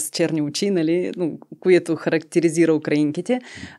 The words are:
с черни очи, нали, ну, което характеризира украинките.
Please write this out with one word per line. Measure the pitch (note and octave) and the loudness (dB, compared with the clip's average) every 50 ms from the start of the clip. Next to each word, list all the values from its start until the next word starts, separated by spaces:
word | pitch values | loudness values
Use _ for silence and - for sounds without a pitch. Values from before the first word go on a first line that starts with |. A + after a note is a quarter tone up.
с | D3+ - | -6 -6
черни | - - E3+ D#3+ E3 D#3 D3+ | -4 -2 -2 0 0 -2 -2
очи, | D3 C#3+ - G3+ G3+ | -4 -4 -2 -2 0
нали, | G3+ F3 D#3+ D#3 E3 F3+ F3+ F#2+ - | 0 0 0 0 0 0 -2 -4 -4
ну, | F3+ F3+ D3+ - - - - - - | -4 -4 -4 -4 -8 -12 -18 -20 -4
което | - F#3+ F#3 E3+ E3+ - D#3+ | 2 4 4 4 4 2 -2
характеризира | - - E3 D#3+ D#3+ D#3+ - - F3 D#3+ E3+ D3+ E3+ E3 D#3+ D#3+ | -4 -2 0 0 0 -2 -2 0 2 2 2 2 4 4 4 4
украинките. | D3+ D#3 D#3 D3+ D3 D3+ D3 D3 F3 F3 - B3 B3+ A#3+ - - - - - - | 2 0 0 0 0 0 0 -2 -4 -4 -2 -2 -4 -4 -8 -16 -18 -18 -18 -12